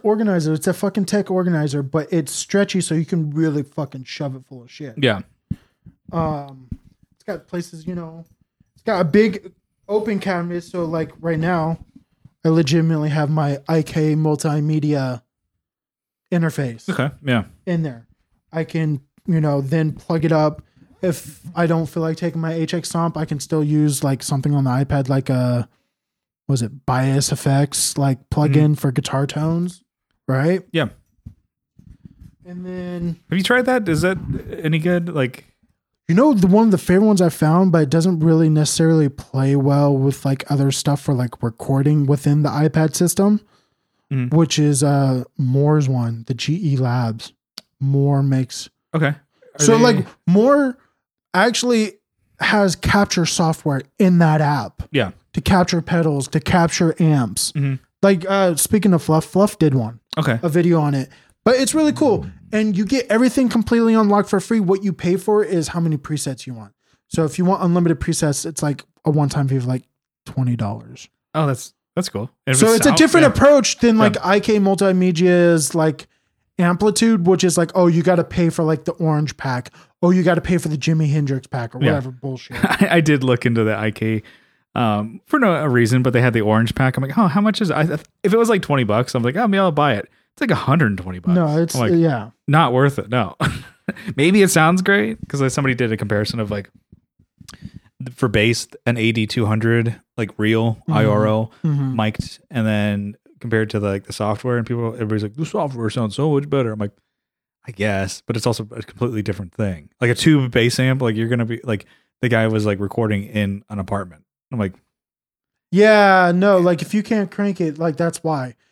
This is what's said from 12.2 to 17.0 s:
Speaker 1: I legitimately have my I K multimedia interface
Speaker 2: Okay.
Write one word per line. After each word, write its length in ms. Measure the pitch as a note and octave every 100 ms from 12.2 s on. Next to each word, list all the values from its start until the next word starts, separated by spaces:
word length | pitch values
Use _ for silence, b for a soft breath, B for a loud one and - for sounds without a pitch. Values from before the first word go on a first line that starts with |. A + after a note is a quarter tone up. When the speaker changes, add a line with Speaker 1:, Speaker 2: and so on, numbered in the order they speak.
| - _
Speaker 1:
I 60 | D#3+
legitimately 580 | D#3+ C#3+ E3 D#3+ D#3+ D3+
have 220 | D3+ D3
my 280 | D#3 C#3+ C#3 -
I 140 | E3
K 320 | D#3 D#3+ D#3
multimedia 1080 | D3+ D#3 D3+ E3 D3 D3+ D#3 D3 D3 C3 B2 _ _ _ _ _ _ _ _ _ _ -
interface 580 | F3 E3 - C3 A#2 -
Speaker 2:
Okay. 220 | E3+